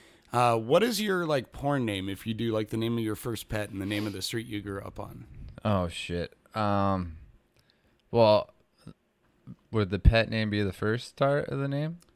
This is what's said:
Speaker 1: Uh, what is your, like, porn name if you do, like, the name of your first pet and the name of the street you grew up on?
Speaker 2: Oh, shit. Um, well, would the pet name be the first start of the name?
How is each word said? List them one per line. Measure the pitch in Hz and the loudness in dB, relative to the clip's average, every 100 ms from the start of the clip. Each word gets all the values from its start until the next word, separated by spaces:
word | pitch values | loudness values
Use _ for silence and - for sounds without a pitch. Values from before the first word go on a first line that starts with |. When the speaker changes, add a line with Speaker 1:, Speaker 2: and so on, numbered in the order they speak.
| - _ _ | -20 _ _
Speaker 1:
Uh, | 120 120 117 | 2 4 4
what | 113 170 | 4 4
is | 240 202 | 4 0
your, | 214 180 165 | 0 0 0
like, | 143 110 | -2 -2
porn | - 139 143 | -6 -2 0
name | 113 98 95 | 0 -2 -4
if | 98 113 | -6 -6
you | |
do, | 107 117 | -4 0
like, | 110 107 | -2 -2
the | 113 | -2
name | 113 117 | -2 -2
of | |
your | 110 104 | -2 -4
first | 127 107 - | -6 -8 -4
pet | 107 101 | -4 -4
and | 98 | -4
the | 98 | -4
name | 104 107 | -2 -4
of | |
the | 95 | -4
street | - 117 120 | -6 -6 -6
you | 107 | -8
grew | 101 98 | -6 -8
up | 104 - | -8 -10
on? | 104 117 - - - - | -12 -14 -18 -16 -16 -6
Speaker 2:
Oh, | 107 98 87 | 0 0 0
shit. | - - 87 82 _ _ 110 | -4 -6 -4 -6 _ _ -2
Um, | 104 101 98 95 87 80 - - _ _ _ _ _ _ - | 0 2 2 0 -2 -10 -20 -20 _ _ _ _ _ _ -2
well, | 117 110 104 - _ _ _ - - _ _ _ _ - - - | 4 6 6 2 _ _ _ -20 -20 _ _ _ _ -20 -20 -4
would | 113 98 | -2 0
the | 98 | 6
pet | - 113 110 | 8 8 4
name | 110 107 | 0 0
be | 104 | 0
the | 101 | -2
first | - 107 117 - | -2 -2 -2 -4
start | - 139 143 - | 0 2 2 -2
of | 139 | -4
the | 139 | -4
name? | 139 156 170 _ | -4 -4 -8 _